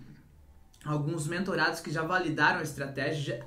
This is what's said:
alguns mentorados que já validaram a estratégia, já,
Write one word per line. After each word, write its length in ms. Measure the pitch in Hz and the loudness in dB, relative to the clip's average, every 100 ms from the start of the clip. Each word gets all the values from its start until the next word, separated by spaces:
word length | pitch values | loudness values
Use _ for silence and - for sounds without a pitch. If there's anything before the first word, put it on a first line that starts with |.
| - - - - - - - - | -14 -20 -20 -20 -20 -20 -20 -12
alguns 420 | 151 147 147 165 147 | -4 -2 0 -2 -2
mentorados 540 | 175 196 160 160 165 | -2 0 2 2 0
que 100 | 170 | -4
já 120 | 156 | -2
validaram 580 | 160 185 160 143 156 180 | 0 2 2 4 4 4
a 20 | |
estratégia, 760 | 147 139 139 135 147 151 - | -2 -4 -6 -2 -2 -2 -2
já, 60 | - | -6